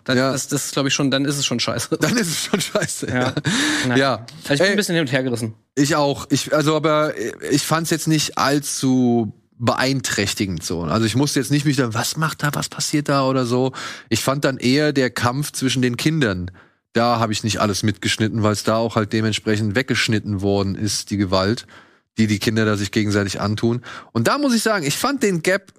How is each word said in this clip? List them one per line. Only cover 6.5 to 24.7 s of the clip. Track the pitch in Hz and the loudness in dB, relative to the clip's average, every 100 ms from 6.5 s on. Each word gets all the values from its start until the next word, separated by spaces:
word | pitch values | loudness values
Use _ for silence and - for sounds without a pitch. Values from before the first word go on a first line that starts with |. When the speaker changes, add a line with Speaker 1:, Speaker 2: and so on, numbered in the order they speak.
Speaker 2:
also, | 139 151 156 | 2 2 2
aber | 156 151 151 - 110 - 78 | 2 2 0 -2 -8 -6 -2
ich | 147 | 0
fand's | - 156 165 | 0 -2 0
jetzt | 160 160 | -2 2
nicht | 156 - - | 0 0 0
allzu | 123 143 143 - 135 127 123 117 107 - _ - 120 - | 0 0 -2 -2 2 4 4 2 0 -6 _ -4 -2 0
beeinträchtigend | 131 135 - - 98 - 98 85 | 0 0 -2 -2 -2 -2 -4 -4
so. | - 85 | -4 -4
Also | 82 104 113 | -2 0 2
ich | 123 | 2
musste | 147 143 | 0 0
jetzt | 110 | 0
nicht | 143 | 0
mich | 147 135 | 2 0
dann, | 123 | 0
„Was | 110 - 160 | -2 -4 -4
macht | 160 - | -4 -2
da, | 147 | -4
was | - - | -4 -6
passiert | - - 147 147 | -6 -2 -2 0
da?“ | 139 131 | 2 2
oder | 131 120 | 0 0
so. | 127 131 - - - - | 2 0 -2 -10 -14 -4
Ich | 110 | -2
fand | - 139 | 0 0
dann | 143 131 | 0 0
eher | 120 139 151 | 0 2 2
der | 139 123 | 2 0
Kampf | - 120 131 147 | 0 0 0 -4
zwischen | - 135 123 | -2 -2 0
den | 123 120 | 0 0
Kindern, | 156 160 117 92 90 - - _ _ | 0 2 2 0 -6 -12 -20 _ _
da | 117 120 117 | 0 2 2
hab | 113 | 0
ich | 104 | 0
nicht | 110 95 | -2 0
alles | 107 95 | 0 0
mitgeschnitten, | 110 101 - - 110 113 | -2 -2 -4 0 0 2
weil's | 107 104 | 2 2
da | - 110 | 0 0
auch | 117 113 | 0 0
halt | 104 | 0
dementsprechend | 113 110 104 110 107 110 | 0 0 0 0 0 2
weggeschnitten | 110 - 113 - 107 104 98 | 0 0 0 0 0 0 -2
worden | 101 101 98 | 2 2 0
ist, | 92 104 - - | -2 -4 -4 -4
die | 101 | -2
Gewalt, | 95 95 95 120 - - - _ _ - | 0 2 2 -2 -6 -20 -20 _ _ 0
die | 107 | 2
die | 101 | 2
Kinder | 117 110 | 0 2
da | 107 104 | 2 0
sich | 101 | 0
gegenseitig | 113 104 101 98 - | 0 0 0 0 -2
antun. | 101 107 117 120 - - - | -4 0 0 0 -6 -16 -6
Und | 117 117 | 0 2
da | 277 | 2
muss | 285 | 2
ich | 233 | 2
sagen, | 220 | 2